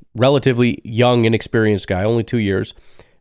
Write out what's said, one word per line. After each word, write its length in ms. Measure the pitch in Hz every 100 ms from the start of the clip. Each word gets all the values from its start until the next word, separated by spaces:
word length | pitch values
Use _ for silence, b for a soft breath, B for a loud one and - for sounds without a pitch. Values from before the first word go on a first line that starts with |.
| - 107
relatively 640 | 127 139 135 120 120 -
young 420 | - 113 123 120
and 120 | 113 113
experienced 500 | - 117 107 98 -
guy, 160 | 92
only 220 | 107 117
two 140 | - 120
years. 360 | 101 98 - b b b b b